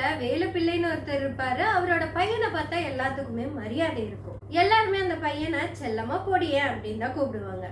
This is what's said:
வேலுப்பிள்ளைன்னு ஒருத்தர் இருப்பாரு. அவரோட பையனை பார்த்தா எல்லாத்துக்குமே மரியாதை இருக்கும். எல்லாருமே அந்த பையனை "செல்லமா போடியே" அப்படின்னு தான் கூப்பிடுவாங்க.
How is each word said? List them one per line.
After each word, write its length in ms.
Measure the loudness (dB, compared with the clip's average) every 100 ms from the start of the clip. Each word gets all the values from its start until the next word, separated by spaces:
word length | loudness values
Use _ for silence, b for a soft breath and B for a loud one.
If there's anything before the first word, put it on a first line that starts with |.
| 0 0
வேலுப்பிள்ளைன்னு 720 | 0 0 0 2 2 2 0
ஒருத்தர் 300 | -2 -2 -2
இருப்பாரு. 420 | -2 -2 -2 2 2 2
அவரோட 300 | 4 2 2
பையனை 340 | 0 2 2 0
பார்த்தா 300 | 0 -2 -2
எல்லாத்துக்குமே 760 | -2 -2 -2 -2 -4 -4 -4
மரியாதை 540 | -6 -4 0 0 0 -4
இருக்கும். 280 | -8 -10 -12 -2
எல்லாருமே 520 | 4 6 6 6 2
அந்த 160 | 0 0
பையனை 440 | 0 -2 -2 -2
"செல்லமா 580 | -2 -4 -4 -4 -2 -2 2
போடியே" 320 | 2 4 2
அப்படின்னு 380 | 2 0 -4 -4
தான் 180 | -4 -2
கூப்பிடுவாங்க. 480 | -2 -2 -6 -6 -8